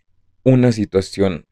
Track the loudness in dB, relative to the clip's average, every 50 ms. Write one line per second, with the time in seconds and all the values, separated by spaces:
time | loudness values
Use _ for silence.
0 | _ _ _ _ _ _ _ _ 0 2 2 4 2 2 0 -2 -4 -2 -2 -4
1 | -4 -4 -4 -4 -4 -4 -4 -8 -14 _